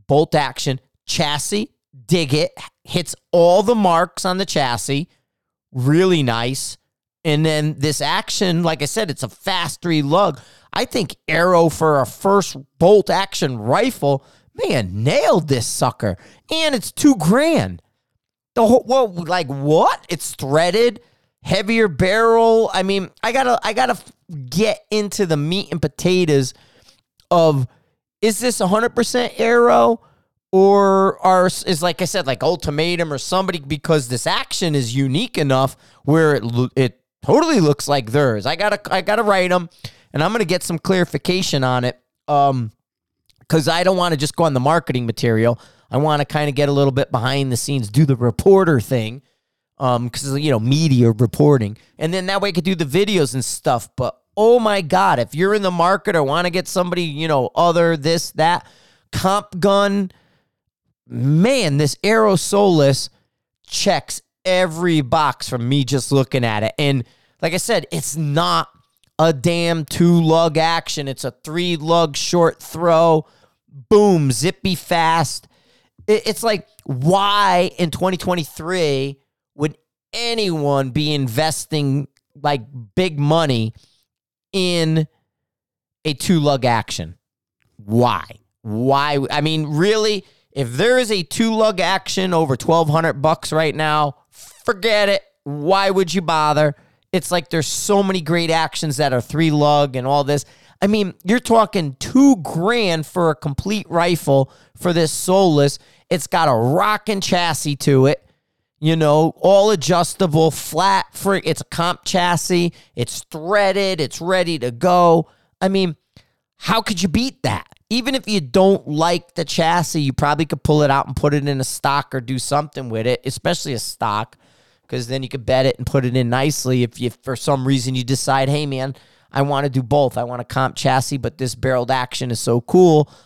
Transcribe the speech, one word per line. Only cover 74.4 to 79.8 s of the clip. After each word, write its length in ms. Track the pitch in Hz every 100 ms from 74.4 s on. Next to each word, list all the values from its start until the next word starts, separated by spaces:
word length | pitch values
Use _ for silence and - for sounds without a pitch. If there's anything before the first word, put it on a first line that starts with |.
| 151 - 196
fast. 720 | 180 - 175 160 165 156 - - _ _ _ _ _ -
It, 180 | 214 214
it's 180 | 208
like, 240 | 226 208 - _ -
why 840 | 131 143 190 202 208 202 180 185 -
in 140 | 170
twenty 260 | - 185 185
twenty-three 1000 | - 180 151 - 160 185 156 135 139 135 _ _ _ -
would 220 | 151 151